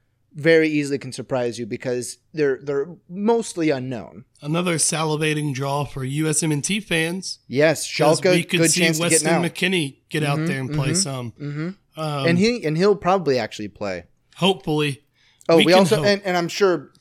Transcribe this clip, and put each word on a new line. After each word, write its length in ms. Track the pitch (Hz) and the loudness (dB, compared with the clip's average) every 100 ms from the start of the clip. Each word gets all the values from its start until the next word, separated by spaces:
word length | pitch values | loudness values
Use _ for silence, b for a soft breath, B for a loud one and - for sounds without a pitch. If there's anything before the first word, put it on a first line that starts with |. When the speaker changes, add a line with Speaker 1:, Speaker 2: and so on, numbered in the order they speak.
| _ _ _ | _ _ _
Speaker 1:
very 320 | 156 151 160 160 | -2 4 6 4
easily 280 | 147 143 139 | 0 -2 -4
can 160 | 131 | -6
surprise 460 | 120 117 131 123 113 | -12 -4 -2 -2 -4
you 80 | 113 | -8
because 500 | 120 135 123 120 - _ | -6 -4 -4 -6 -12 _
they're, 260 | 156 143 127 | -2 0 -2
they're 240 | 139 143 151 160 - | -4 -4 -4 -10 -14
mostly 640 | 180 208 233 220 - 156 | -4 0 0 -2 -2 -2
unknown. 560 | 135 127 120 87 87 - _ | -2 -4 -8 -10 -18 -20 _
Speaker 2:
Another 360 | 147 165 180 165 | -4 -2 0 0
salivating 760 | - 151 156 151 156 151 147 | -2 -2 -2 -2 -2 -2 -4
draw 320 | 127 139 143 | -4 -4 -2
for 200 | 139 139 | -4 -6
U 220 | 131 143 156 | -6 -2 -2
S 160 | 147 | 0
M 100 | 160 | 0
N 100 | 147 | -2
T 180 | - 208 | -2 -4
fans. 600 | - 165 160 190 - - - | -2 -2 -2 -4 -10 -14 -6
Speaker 1:
Yes, 320 | 120 156 147 - | 2 2 2 -4
Speaker 2:
'Cause 240 | - 151 156 | 0 2 4
Speaker 1:
Schalke, 100 | 185 180 | 4 2
Speaker 2:
we 60 | |
could 160 | 160 175 | 2 2
Speaker 1:
good 100 | 165 | 2
Speaker 2:
see 100 | 180 | 2
Speaker 1:
chance 160 | 170 160 | 2 2
to 60 | 170 | 2
get 20 | |
Speaker 2:
Weston 160 | 156 151 | 2 2
Speaker 1:
out. 140 | 165 | 0
Speaker 2:
McKennie 520 | 170 - 180 185 139 - _ | 0 -2 0 0 -2 -6 _
get 140 | 156 | -2
out 160 | 151 143 | 0 0
Speaker 1:
Mm-hmm, 80 | 165 | 0
Speaker 2:
there 140 | 135 | -2
and 120 | 131 | -2
play 160 | 147 143 | -2 0
Speaker 1:
mm-hmm, 20 | |
Speaker 2:
some. 380 | 170 143 135 120 | -2 -2 -6 -10
Speaker 1:
mm-hmm. 360 | - 143 147 165 190 _ - | -10 -10 -8 -8 -10 _ -8
Speaker 2:
Um, 260 | 156 147 165 | -6 -2 2
Speaker 1:
And 120 | 175 | 2
he, 260 | 220 240 | 2 0
and 140 | 156 156 | -2 2
he'll 180 | 202 196 | 2 2
probably 420 | 175 196 151 127 | 2 0 2 0
actually 300 | 110 - 104 | -2 -6 -10
play. 360 | - 101 90 82 _ _ - | -8 -6 -6 -10 _ _ -2
Speaker 2:
Hopefully. 680 | 185 190 - 151 147 131 _ b b b - | 0 0 -2 -2 -2 -4 _ b b b 4
Speaker 1:
Oh, 80 | 165 | 4
Speaker 2:
We 60 | 147 | 8
Speaker 1:
we 60 | |
Speaker 2:
can 80 | 185 | 6
Speaker 1:
also, 160 | 185 208 | 6 4
Speaker 2:
hope. 100 | 180 | 2
Speaker 1:
and, 160 | 202 | 0
and 120 | 196 180 | 0 -2
I'm 120 | 170 | -2
sure 440 | - 196 165 135 _ | 2 2 2 -4 _